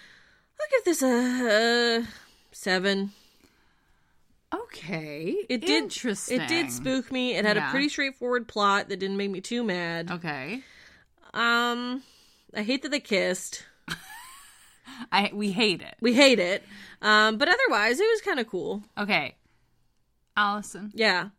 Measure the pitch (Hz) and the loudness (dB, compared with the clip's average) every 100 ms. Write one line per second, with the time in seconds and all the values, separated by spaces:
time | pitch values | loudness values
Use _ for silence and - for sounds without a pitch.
0 | - - _ _ _ - 605 523 359 320 | -20 -20 _ _ _ -10 0 0 2 2
1 | 262 240 247 254 240 208 233 240 233 233 | 2 2 2 0 2 4 4 4 2 2
2 | 226 - - _ _ - 190 185 196 196 | -2 -10 -20 _ _ -8 -2 0 2 0
3 | 202 - _ _ _ _ _ _ _ _ | -2 -8 _ _ _ _ _ _ _ _
4 | _ _ _ _ _ 370 480 - 160 - | _ _ _ _ _ -10 -10 -14 -10 -8
5 | 151 147 165 381 - 247 330 320 415 - | -8 -8 -4 -4 -2 -2 2 2 0 -4
6 | - 196 - 254 - 339 277 240 262 262 | -4 -4 -2 -2 0 -2 -2 -4 -2 -4
7 | - 262 254 185 208 208 143 262 285 - | -2 -4 -2 0 0 0 0 0 -2 -2
8 | 277 - 247 247 233 220 202 202 - 190 | -4 -4 -4 -2 -2 0 2 2 0 -4
9 | 190 196 202 185 - 240 226 180 170 165 | -4 -2 -4 -6 -4 -2 -2 -2 -4 -6
10 | 170 175 165 143 139 247 - - - - | -6 -8 -6 -8 -8 -10 -12 -20 -20 -20
11 | _ _ - - 233 233 240 240 247 254 | _ _ -10 -2 2 2 2 -2 -4 -8
12 | - _ _ _ _ - 208 269 277 285 | -10 _ _ _ _ -6 -2 -2 -2 -6
13 | - 190 180 185 - - - _ - - | 0 0 0 -2 -6 -14 -16 _ -12 -12
14 | - - - - - - - _ - 262 | -12 -20 -20 -20 -20 -20 -20 _ -20 -18
15 | 240 190 202 202 208 185 214 165 - - | -2 0 0 -2 -2 2 2 0 -6 -2
16 | 233 240 277 220 175 208 - - - - | 2 8 8 8 2 -4 -8 -20 -20 -2
17 | 208 214 214 220 320 381 523 226 220 254 | 4 6 6 4 2 4 4 4 2 4
18 | 440 440 415 302 226 180 156 202 202 - | 2 2 0 -2 -4 -6 -6 -6 -8 -8
19 | 202 175 139 - _ _ _ _ _ _ | -2 0 -2 -10 _ _ _ _ _ _
20 | _ _ _ - 208 208 202 175 208 208 | _ _ _ 0 0 0 -6 -12 -10 0
21 | 220 180 196 | 2 2 -2